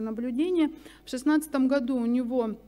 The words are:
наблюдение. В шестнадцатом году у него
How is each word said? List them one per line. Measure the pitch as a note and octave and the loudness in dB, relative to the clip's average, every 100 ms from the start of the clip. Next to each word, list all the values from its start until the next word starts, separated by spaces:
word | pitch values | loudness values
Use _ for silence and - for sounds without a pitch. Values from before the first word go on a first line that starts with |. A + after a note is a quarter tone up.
наблюдение. | A3 A3 B3 B3 F4 F4+ D4+ - - - - | -6 -6 -4 -2 0 2 0 -2 -18 -20 -10
В | |
шестнадцатом | B3+ D4 D4+ D4+ C#4 C4 | -4 2 2 2 0 2
году | C#4+ A#3+ C4 | 2 2 0
у | A#3 | 0
него | B3 A#3 B3+ A3+ - | 0 0 0 -2 -4